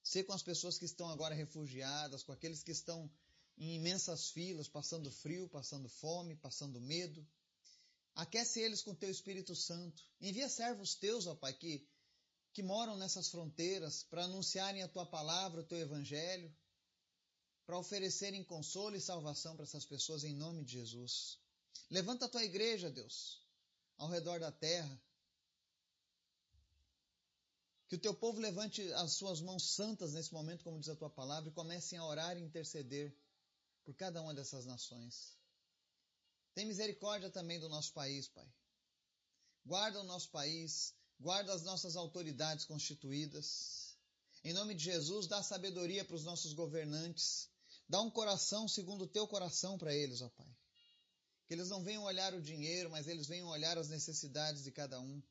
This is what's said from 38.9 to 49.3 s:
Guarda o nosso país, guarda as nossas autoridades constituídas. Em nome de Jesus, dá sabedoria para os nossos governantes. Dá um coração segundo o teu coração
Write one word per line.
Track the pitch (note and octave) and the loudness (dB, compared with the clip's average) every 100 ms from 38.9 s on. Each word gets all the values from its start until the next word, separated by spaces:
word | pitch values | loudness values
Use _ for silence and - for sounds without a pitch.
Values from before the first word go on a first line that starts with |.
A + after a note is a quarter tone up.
| _ _ _ _ _ _ _ | _ _ _ _ _ _ _
Guarda | - F3+ A3 G3+ | 0 4 4 2
o | |
nosso | F#3+ F3+ - | -4 -4 -4
país, | D#3 C#3+ E3 E3 D3+ - - _ _ | -2 0 0 -2 0 -2 -4 _ _
guarda | C#3 F#3+ G3 | 2 2 4
as | F#3+ | 0
nossas | E3 F#3+ F#3 E3 | 0 -2 0 0
autoridades | E3 F3+ D#3+ C3 D#3 D3+ | -2 -2 -2 2 2 2
constituídas. | - D3+ - D3 C#3 C#3 D3+ D3 D3 - - - - - _ _ _ - | -2 0 -2 -2 -2 0 0 -2 -2 -2 -2 -6 -8 -12 _ _ _ -8
Em | D#3 | 0
nome | E3+ G#3+ | 2 2
de | F#3+ | 2
Jesus, | D#3+ F3 D3+ G3+ F3 | 4 4 4 2 2
dá | G3+ | 2
sabedoria | - G3 G3 F3+ F3 G3 | 2 0 -2 0 2 2
para | F#3+ E3 | 0 -2
os | |
nossos | D#3 E3+ D#3+ | -2 -2 -2
governantes. | D3+ E3 D#3+ D3+ D3+ E3 E3 - - - _ - - - | 0 0 2 0 0 0 2 2 2 -2 _ -20 -20 2
Dá | F#3 | 4
um | A3+ | 4
coração | A3+ G#3+ G3 - G3+ A3 | 4 4 6 4 4 4
segundo | - F3+ G3+ | 2 2 -2
o | F#3 | 0
teu | G#3 | 2
coração | G#3 | 4